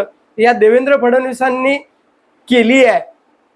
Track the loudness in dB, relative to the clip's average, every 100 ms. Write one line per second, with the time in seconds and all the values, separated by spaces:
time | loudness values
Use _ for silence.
0 | -4 _ _ -2 0 2 2 2 0 -2
1 | 0 -2 -4 -6 -4 -4 -4 -4 -8 _
2 | _ _ _ _ -2 0 2 2 2 0
3 | -6 -20 _ _ _